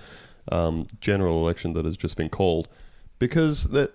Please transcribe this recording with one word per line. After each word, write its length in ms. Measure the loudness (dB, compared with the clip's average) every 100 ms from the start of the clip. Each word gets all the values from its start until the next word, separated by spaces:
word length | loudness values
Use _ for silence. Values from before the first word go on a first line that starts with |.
| -20 -20 -20 -18 -4
um, 360 | 0 0 -2 -6 -6
general 400 | -2 2 2 2
election 320 | 0 0 -2
that 100 | -2
has 140 | -2 -4
just 180 | -4 -4
been 140 | -4
called, 380 | 0 2 2 -2 -10 -20 -20 -14 -2
because 480 | 0 2 2 2 0
th-, 240 | 2 2